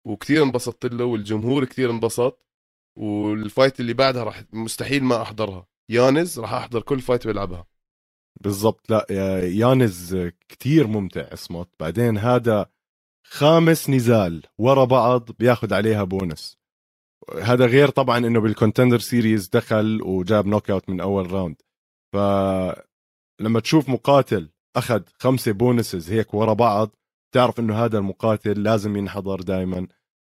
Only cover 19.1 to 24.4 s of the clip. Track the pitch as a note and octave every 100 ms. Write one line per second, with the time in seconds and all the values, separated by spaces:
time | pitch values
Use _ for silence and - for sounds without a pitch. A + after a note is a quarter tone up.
19.1 | A#2+ A2 A2 F#2 A#2 - A2 G#2+ G#2+ F2+
20.1 | F#2+ F2+ G#2+ G2+ G#2 - F#2+ - F2+ F#2+
21.1 | G2 F2+ F#2+ F2 D2 _ _ _ _ _
22.1 | G2 G2+ G2 G2 F#2+ F#2 - - _ _
23.1 | _ _ - G#2+ A2+ - D#3 C3+ B2 -
24.1 | C#3 - G#2